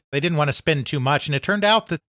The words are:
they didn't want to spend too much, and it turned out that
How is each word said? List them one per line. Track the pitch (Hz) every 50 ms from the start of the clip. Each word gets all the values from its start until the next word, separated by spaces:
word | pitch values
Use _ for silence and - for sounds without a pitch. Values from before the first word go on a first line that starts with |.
| _ -
they | - 143
didn't | 147 175 170
want | 151 147
to | 143 135
spend | - - 170 156 143 120
too | - - 143
much, | 127 131 147 139 -
and | 151 143
it | 139 -
turned | - 208 208 202
out | 208 220 220 214
that | - 170 151 _ _